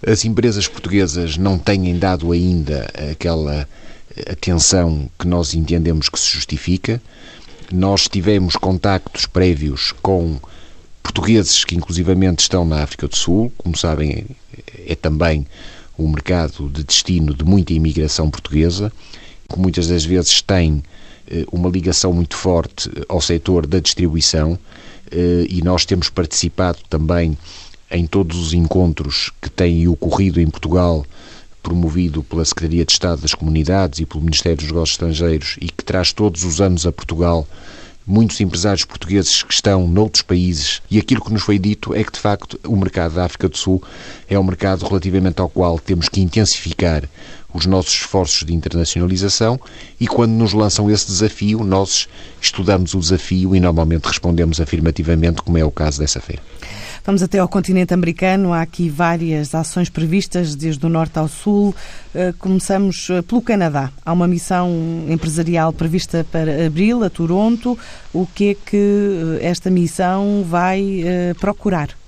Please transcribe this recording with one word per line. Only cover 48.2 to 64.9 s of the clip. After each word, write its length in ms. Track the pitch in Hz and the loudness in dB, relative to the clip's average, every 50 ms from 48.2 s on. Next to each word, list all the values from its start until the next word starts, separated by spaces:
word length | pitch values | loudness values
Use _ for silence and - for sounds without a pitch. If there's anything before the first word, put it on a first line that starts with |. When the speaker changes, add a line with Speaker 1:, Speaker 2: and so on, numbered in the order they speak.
| 90 82 - - 82 | 0 2 0 -2 0
Speaker 1:
de 80 | 76 82 | 0 -2
internacionalização 1080 | 82 78 87 - 85 82 80 - 85 87 90 92 92 95 101 - - 117 113 120 127 - - - - - - - - | -2 -2 0 0 0 0 0 0 0 0 0 0 0 0 0 0 2 2 2 0 0 -6 -12 -20 -20 -20 -20 -6 -4
e, 60 | 120 | -4
quando 260 | 117 - - 117 113 113 | -2 2 2 2 4 4
nos 220 | 113 113 107 92 | 4 4 4 4
lançam 360 | 107 107 104 - - 107 104 | 4 2 2 2 2 2 4
esse 160 | 107 101 - | 4 2 0
desafio, 560 | - 98 87 107 110 - - - 104 107 110 113 | -2 -2 0 0 0 0 0 0 0 0 0 2
nós 460 | 98 95 95 98 95 - - - - - - - - - - | 2 2 2 2 2 0 -2 -2 -4 -10 -18 -18 -18 -18 -4
estudamos 540 | - - - - 95 87 101 95 92 82 - | -4 -4 -2 0 2 2 4 4 2 0 0
o 40 | 98 | -2
desafio 560 | 87 78 92 87 - - 92 92 92 92 95 | 0 2 2 0 0 0 0 2 2 4 4
e 60 | 95 | 4
normalmente 460 | 87 87 82 80 82 80 85 82 - | 4 4 4 4 4 2 2 0 0
respondemos 540 | - - - - 87 85 82 85 80 80 80 82 | -2 -4 -2 0 0 2 2 2 2 2 0 -2
afirmativamente, 800 | 76 - 82 78 82 78 - - 78 85 80 80 85 82 80 - | 0 0 0 2 2 0 0 0 2 2 2 4 2 0 0 -2
como 160 | - 85 82 | 0 2 2
é 60 | 80 | 2
o 60 | 76 | 2
caso 300 | - - 78 76 69 69 | 0 0 -2 -2 0 -2
dessa 180 | 76 76 - - | -2 -2 -2 -4
feira. 240 | - - - - - - - - - - - - - - - - - | -6 -10 -10 -12 -12 -14 -16 -16 -14 -14 -14 -14 -14 -14 -14 -10 -2
Speaker 2:
Vamos 160 | - 202 196 | 0 2 2
até 200 | 180 175 - 202 | 2 2 2 2
ao 80 | 185 175 | 2 2
continente 440 | - 202 180 - 185 185 180 170 180 | 2 0 0 2 2 2 2 2 2
americano. 600 | 185 175 165 165 - 185 185 185 196 196 180 170 | 2 2 0 0 0 0 2 2 2 2 2 2
Há 100 | 165 165 | 0 -2
aqui 260 | 165 - - 175 170 | -4 -2 -2 -2 -2
várias 680 | 147 143 175 170 170 170 165 165 156 151 151 143 - | 0 0 0 2 2 0 0 -2 -2 -2 -2 -2 -2
ações 340 | 160 160 160 - 185 175 170 | -4 -4 -2 0 -2 -2 0
previstas, 640 | - - 160 160 160 196 196 - - 180 180 160 147 | 0 -2 -2 0 2 0 0 0 -2 -2 -2 -2 -4
desde 320 | 139 147 165 156 139 151 | -4 -4 -4 -4 -2 0
o 20 | 165 | 0
norte 300 | 165 160 165 156 - 160 | 2 0 0 0 -2 -2
ao 80 | 156 | -4
sul. 480 | 156 - - - 208 208 202 202 202 196 - - - - - - - - | -4 -4 -4 -2 0 2 4 4 2 0 -2 -8 -12 -12 -14 -16 -10 -4
Eh, 180 | - 180 180 175 180 | -2 -2 -2 -2 -4
começamos, 720 | - 190 190 190 - - 196 190 202 196 180 - - - | -2 0 0 0 2 0 0 2 2 0 0 -2 -4 -2
eh, 120 | 185 180 170 | -2 -2 -2
pelo 200 | 175 226 247 233 | 0 0 0 2
Canadá. 480 | - 233 202 180 165 147 143 135 131 - - - | 2 2 2 2 2 0 0 -2 -4 -6 -10 -4
Há 60 | - 170 | -2 2
uma 160 | 175 175 175 | 2 4 2
missão 420 | 180 170 180 - 190 180 180 180 175 165 160 165 | 2 0 0 -2 0 0 0 0 0 -2 -2 -4